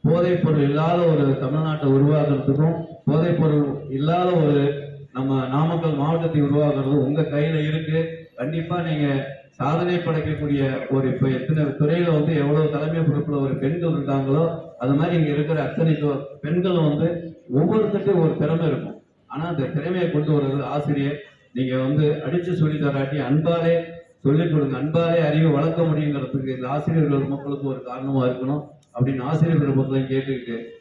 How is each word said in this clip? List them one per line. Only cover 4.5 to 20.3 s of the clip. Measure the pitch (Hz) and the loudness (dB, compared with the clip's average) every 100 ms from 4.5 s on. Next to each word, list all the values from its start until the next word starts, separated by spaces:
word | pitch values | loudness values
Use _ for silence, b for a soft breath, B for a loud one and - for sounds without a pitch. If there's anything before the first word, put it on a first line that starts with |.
| 143 143 143 - - - | 4 2 -2 -10 -16 -12
நம்ம | 131 135 135 123 | -6 -2 -2 0
நாமக்கல் | 139 165 170 165 143 | 0 0 0 0 0
மாவட்டத்தை | 143 165 165 151 | 0 0 0 0
உருவாக்குறதும் | 139 147 147 135 135 143 | 2 2 2 0 0 2
உங்க | 131 151 | 2 0
கையில | 143 143 156 156 151 | 0 0 0 0 -2
இருக்கு. | 160 156 160 165 - - - | -4 -2 -2 -2 -8 -16 -8
கண்டிப்பா | 135 165 160 180 | -6 -4 -4 -4
நீங்க | 160 151 143 135 - - - | -2 -2 0 -2 -4 -12 -20
சாதனை | _ 127 165 180 175 | _ -2 0 0 -2
படைக்கக்கூடிய | 170 160 151 147 147 139 135 131 - | -2 -2 -2 -4 -2 0 0 -2 -2
ஒரு, | 135 123 | -2 0
இப்ப | - 139 | 0 0
எத்தனை | 127 - 156 | 0 0 0
துறையில | 143 - 147 170 170 | 0 0 2 2 2
வந்து | 151 151 156 | 2 2 0
எவ்வளவு | 139 151 151 | 2 2 2
தலைமை | 151 156 165 | 0 -2 0
பொறுப்புல | 147 143 160 143 | 2 0 0 -2
ஒரு | 135 - | -2 0
பெண்கள் | 135 165 165 | -2 0 0
இருக்காங்களோ, | 147 135 135 135 147 165 - - - | -2 -2 -2 0 2 0 -2 -12 -6
அது | 127 | 0
மாதிரி | 143 175 170 | 2 2 2
இங்க | 147 | 2
இருக்கிற | 147 151 156 | 0 0 -2
அத்தனை | 135 - 165 | -2 0 2
தொ-, | 147 147 135 - - | 2 0 -2 -6 -10
பெண்களும் | 147 175 185 170 151 143 | -2 0 2 2 2 2
வந்து | 170 175 - - - | 0 -2 -8 -16 -2
ஒவ்வொருத்தருக்கும் | 131 180 220 202 202 202 180 | 0 2 2 2 0 2 2
ஒரு | 160 - | 2 2
திறமை | 151 165 160 | 0 0 0
இருக்கும். | 131 107 - _ _ _ | -2 -6 -14 _ _ _
ஆனா | 139 | -8
அந்த | 175 147 | -6 -4
திறமையை | 127 151 160 185 170 | -2 -4 -2 -2 0
கொண்டு | 147 151 | 0 0